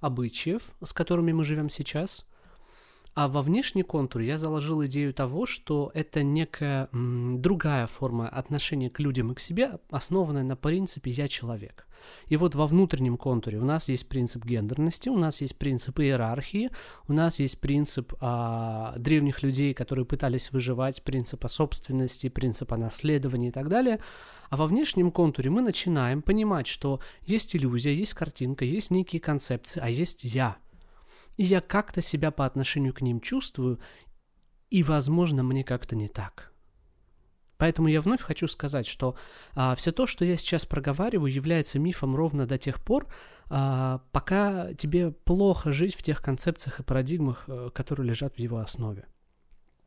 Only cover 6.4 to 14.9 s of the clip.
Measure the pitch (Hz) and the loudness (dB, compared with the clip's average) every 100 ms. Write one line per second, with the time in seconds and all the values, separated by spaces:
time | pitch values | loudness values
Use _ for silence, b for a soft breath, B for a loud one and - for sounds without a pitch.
6.4 | 160 - 147 139 - 120 123 123 123 127 | 0 -2 -2 -2 -2 -2 -2 0 -2 -2
7.4 | 151 185 156 139 117 - 131 117 113 131 | -2 -2 0 0 -2 -4 -4 -2 -4 -6
8.4 | - 147 - 143 127 - 147 127 113 127 | -6 -4 -4 -2 -4 -2 -2 0 -2 -4
9.4 | - 175 269 190 - 135 - 190 165 143 | -4 0 0 -2 -8 -6 -2 0 0 0
10.4 | 131 131 147 180 185 - 127 123 143 - | -2 -2 -2 0 -2 -6 -6 -2 -2 -4
11.4 | 117 113 101 - - B B B B 156 | -6 -8 -10 -18 -20 B B B B 2
12.4 | 175 139 151 170 190 135 127 120 139 120 | 4 4 4 6 6 4 2 0 0 0
13.4 | 107 104 127 156 - 127 - 131 120 120 | 0 0 2 0 0 -2 -2 -2 -2 -2
14.4 | 113 117 104 127 160 | -2 0 0 2 2